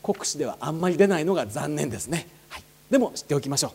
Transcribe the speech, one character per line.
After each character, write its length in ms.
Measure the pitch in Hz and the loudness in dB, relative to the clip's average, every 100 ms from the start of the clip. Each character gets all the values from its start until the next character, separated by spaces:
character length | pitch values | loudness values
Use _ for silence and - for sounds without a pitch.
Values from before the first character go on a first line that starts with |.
国 220 | - 196 | -2 -2
試 120 | - 151 | -4 -4
で 80 | 123 | -4
は 100 | - | -4
あ 120 | 139 | -4
ん 100 | 160 | 0
ま 100 | 180 | 0
り 60 | 160 | 6
出 100 | 196 | 4
な 140 | 175 | 4
い 40 | |
の 100 | 160 | 2
が 120 | 180 110 | 0 -2
残 300 | 120 143 151 | -4 -4 -2
念 140 | 147 | -2
で 80 | 107 | -4
す 80 | 120 | -4
ね。 180 | 160 - - - | -4 -6 -20 -18
は 100 | - | -18
い。 60 | - - - | -20 -20 2
で 80 | 262 | 2
も 140 | 247 | 2
知 60 | - | -2
っ 40 | |
て 120 | - 143 | -2 -2
お 40 | |
き 80 | 120 | 0
ま 80 | 139 | -2
し 60 | |
ょ 60 | |
う。 20 | 127 | -2